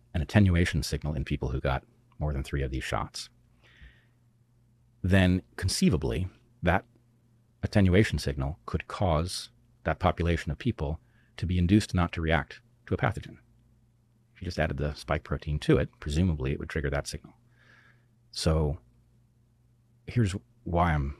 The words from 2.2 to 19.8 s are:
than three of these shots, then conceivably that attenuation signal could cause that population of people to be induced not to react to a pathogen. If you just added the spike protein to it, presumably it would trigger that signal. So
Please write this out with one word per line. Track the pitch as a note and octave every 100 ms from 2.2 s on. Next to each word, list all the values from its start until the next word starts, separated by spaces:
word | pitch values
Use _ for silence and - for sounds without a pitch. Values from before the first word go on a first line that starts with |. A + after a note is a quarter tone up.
| D2+
than | C#2
three | C2+ C#2+
of | C2+
these | C2
shots, | - G#1 - - - _ _ _ _ _ - _ _ _ _ _ _ _ _ _ _ _
then | F#2 F#2+ F#2 F#2 - -
conceivably | G2 - F#3 E2 B1+ A#1 F#2 - _ _
that | E2+ F#2+ - _ _ _ _ _ _ _
attenuation | - G#2 F#2+ F2+ A2+ D2+
signal | - C#2 C2+ - -
could | F2 -
cause | - F#2+ D#2 F2 - - _ _ _
that | D#2+ D#2
population | F2 - E2+ E2 -
of | C#2+
people | A#2+ - C#2+ D#2+ _ _ _ -
to | E2
be | F2+
induced | F2 G#2+ -
not | F2+ F2
to | -
react | D#2+ D#2+ - - _ _ -
to |
a | F#2
pathogen. | - - - - _ _ _ _ _ _ _ _ _
If | -
you | F#2
just | -
added | D#2 C2+
the | D2
spike | - - D2
protein | - - D2+ D2
to | - C2+
it, | C#2+ _
presumably | D2+ D2 F#2 D2+ C2
it | D#2
would | -
trigger | D#2+ C#2
that | C#2+ -
signal. | D#2+ - _ _ _ _ _ _ _ _ _ _
So | - E2 D#2 D2+ - _ _ _ _ _ _ _ _ _ _